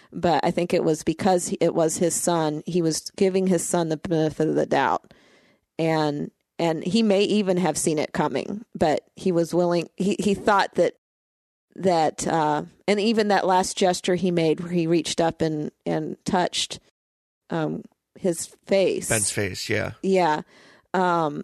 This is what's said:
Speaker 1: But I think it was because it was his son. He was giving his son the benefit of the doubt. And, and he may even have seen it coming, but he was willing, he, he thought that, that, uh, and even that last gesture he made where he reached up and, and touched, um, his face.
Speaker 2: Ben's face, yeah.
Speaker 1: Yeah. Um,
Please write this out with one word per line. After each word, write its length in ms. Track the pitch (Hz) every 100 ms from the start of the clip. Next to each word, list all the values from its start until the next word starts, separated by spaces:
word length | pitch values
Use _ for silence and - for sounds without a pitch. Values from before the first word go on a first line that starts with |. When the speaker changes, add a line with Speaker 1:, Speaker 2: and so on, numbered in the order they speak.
| _
Speaker 1:
But 320 | - 175 151 170
I 60 |
think 220 | 175 175
it 100 | 175
was 200 | 160 156
because 500 | - 160 196 180 - -
it 140 | 170
was 240 | 175 160 -
his 160 | 170
son. 480 | 160 - 170 156 151 -
He 160 | 175
was 260 | 160 156 - -
giving 320 | 190 190 190
his 180 | 170 -
son 240 | 175 165
the 80 | 156
benefit 500 | 190 160 156 151 156
of 60 |
the 140 | 147 147
doubt. 440 | 139 127 - - _ _ _ _ _ _ -
And, 500 | 160 160 151 147 165 - _ -
and 240 | 165 160
he 180 | - 220
may 220 | 220 196
even 340 | 202 208 190 180
have 200 | 175 151
seen 200 | - 151
it 160 | -
coming, 500 | - 151 139 - 208 - -
but 320 | 165 139 - -
he 160 | 190
was 220 | 170 165 165
willing, 340 | 175 175 - -
he, 180 | 190 -
he 160 | 196 190
thought 400 | - 202 - -
that, 220 | 170 - _ _ _ _ _ _ _ -
that, 520 | 185 170 151 - -
uh, 340 | 160 151 151 175 - -
and 120 | 208
even 300 | 214 220 208
that 180 | 196 180
last 280 | 185 185 -
gesture 380 | 185 180 -
he 160 | 180 185
made 300 | 170 160 156
where 120 | 170
he 140 | 175 160
reached 340 | 170 - -
up 220 | 165 -
and, 300 | 160 156 151 - -
and 280 | 160 156 - -
touched, 540 | 185 175 - - - _ _ _ _ _ _ -
um, 320 | 170 151 160 - _ _
his 420 | - 190 170 - - -
face. 420 | 196 175 - -
Speaker 2:
Ben's 220 | 113 104
face, 360 | - 98 98 -
yeah. 260 | 104 95 -
Speaker 1:
Yeah. 380 | 190 185 170 151 - - - - _
Um, 500 | 190 180 170 156 147